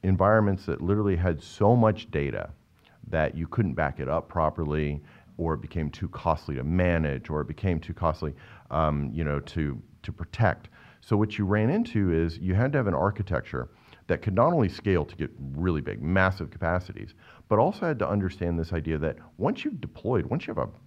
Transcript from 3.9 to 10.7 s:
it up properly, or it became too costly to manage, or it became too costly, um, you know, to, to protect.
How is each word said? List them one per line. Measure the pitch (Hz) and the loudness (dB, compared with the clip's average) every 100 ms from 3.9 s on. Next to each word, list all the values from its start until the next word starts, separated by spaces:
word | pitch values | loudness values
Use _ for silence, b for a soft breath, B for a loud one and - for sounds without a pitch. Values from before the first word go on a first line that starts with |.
| - | -2
it | 65 | -2
up | 80 - | -2 -2
properly, | - 78 76 78 76 73 73 B B B - | 0 0 0 -2 0 0 -4 B B B -6
or | 82 | -2
it | 78 | -2
became | 78 92 78 | -4 -4 -4
too | - 98 | -4 -8
costly | - 87 76 - 69 | -4 0 0 -2 -6
to | |
manage, | 67 87 90 85 78 65 - | 0 2 4 4 0 -2 -4
or | 76 | -4
it | 71 | -4
became | 78 98 82 | -2 0 0
too | - | -4
costly, | - 85 78 78 - B B B | -2 -2 0 -6 -8 B B B
um, | 73 78 73 69 | 0 2 2 -2
you | 71 | -2
know, | 78 73 | -2 -2
to, | - - 73 64 - - | -4 -4 -4 -4 -12 -18
to | - | -14
protect. | - 85 - 110 - - | -12 -12 0 2 2 -8